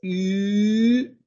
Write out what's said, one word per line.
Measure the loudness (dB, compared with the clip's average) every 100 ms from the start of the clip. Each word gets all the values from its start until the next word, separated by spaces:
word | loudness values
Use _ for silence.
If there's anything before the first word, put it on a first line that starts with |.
U | -6 -4 -2 -2 -2 0 2 2 2 2 -2 -12